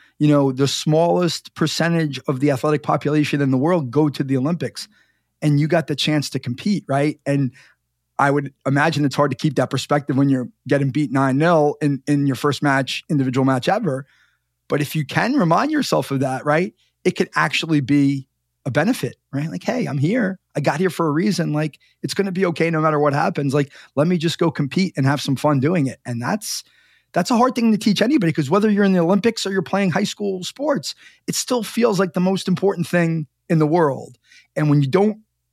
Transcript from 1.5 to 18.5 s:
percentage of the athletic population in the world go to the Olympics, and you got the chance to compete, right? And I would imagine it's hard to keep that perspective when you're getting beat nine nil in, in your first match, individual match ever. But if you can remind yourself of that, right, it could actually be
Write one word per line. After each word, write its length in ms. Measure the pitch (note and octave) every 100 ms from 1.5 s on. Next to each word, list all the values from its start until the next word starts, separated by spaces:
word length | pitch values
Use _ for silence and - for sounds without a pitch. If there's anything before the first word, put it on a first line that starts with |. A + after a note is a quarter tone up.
percentage 680 | - D#3+ - E3 E3+ D3+ B2+ -
of 120 | C3
the 100 | D3
athletic 320 | C3 D3+ D3
population 580 | - D3 C#3+ D3+ C#3+ D3
in 100 | C#3
the 60 | C3
world 340 | D#3+ F3+ B2+
go 200 | D3 D3+
to 120 | C3+
the 140 | C3+ C3+
Olympics, 520 | C#3+ F3+ B2 - - _ _ _ _ _
and 180 | D#3 C#3+
you 100 | D3+
got 180 | E3+ -
the 100 | C#3
chance 320 | D#3 D3+ -
to 80 | C3+
compete, 460 | B2 A#2+ G#3 F#3 -
right? 320 | C3+ D3+ D3
And 260 | D3 C#3+ B2+ - - _ _ _ _ -
I 120 | C#3
would 200 | C#3+ C#3 - C#3
imagine 380 | C#3+ D#3+ C#3+
it's 100 | C#3+
hard 160 | C#3 D3
to 60 | B2
keep 180 | D#3
that 160 | C3+ B2
perspective 460 | C3+ - D3 C#3 C3+
when 120 | C#3
you're 200 | C3 A#2+ - -
getting 240 | C#3+ C#3
beat 220 | D3+ C3+
nine 260 | C3+ C3+ C3+
nil 380 | E3 D#3+ D3 -
in, 220 | D3 C3+ -
in 180 | C#3+ C#3+
your 80 |
first 300 | B2 D3 C3+
match, 400 | D3 C3+ C3 - -
individual 360 | D3 C3 B2+
match 240 | C3+ B2+ E3+
ever. 380 | G#3 F#3 C3+ - _ _ _ _ _ -
But 140 | C#3+
if 160 | C#3+ D#3+
you 100 | C#3
can 280 | - G#3+
remind 360 | C#4+ E3 F3+ D4
yourself 400 | D4+ - D#3 -
of 80 | C#3
that, 260 | C3 C3
right, 300 | D3 D#3+ G#3 - _ _
it 80 | F#3
could 180 | F#3 F#3 D3+
actually 440 | D#3 - D#3+ D3
be 460 | C3 C#3+ C#3 C#3 - _ _